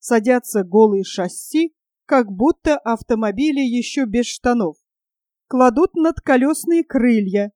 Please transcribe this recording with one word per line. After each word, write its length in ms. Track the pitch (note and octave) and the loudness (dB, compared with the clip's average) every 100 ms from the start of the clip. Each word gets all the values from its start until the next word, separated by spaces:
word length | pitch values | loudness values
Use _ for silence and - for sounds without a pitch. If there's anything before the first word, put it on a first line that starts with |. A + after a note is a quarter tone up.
Садятся 640 | - A#3 G#3+ B3 - G#3+ | 0 0 2 0 0 -4
голые 400 | F#3 G3 A3 G3 | 0 4 4 4
шасси, 720 | F#3+ - F3+ - - D#4 E4 _ _ _ _ | -4 -6 -6 -8 -4 -2 -2 _ _ _ _
как 220 | C#4 A3 | 0 0
будто 480 | F#3 B3+ E4+ - D4 | 0 0 0 0 -2
автомобили 840 | - A#3 - A3+ A3 G3 D4 C#4+ | -2 -6 -2 -2 -2 -2 -2 0
еще 440 | C4+ A#3+ A#3+ - | -2 -2 -4 -4
без 220 | C4 G#3 A#3+ | -2 -2 -4
штанов. 480 | - B3 A#3+ F3+ D3 _ _ _ _ _ _ _ | -4 -2 0 -2 -6 _ _ _ _ _ _ _
Кладут 480 | B3+ B3+ A#3 F4+ | 2 2 4 0
надколесные 880 | - D#4+ E4 - C4 C4+ D#4 - E4+ | 0 -2 -2 0 2 2 -2 -2 -2
крылья. 720 | D#4+ C#4 A#3+ A3+ G3 G3 G#3 | 0 0 2 2 0 -2 -4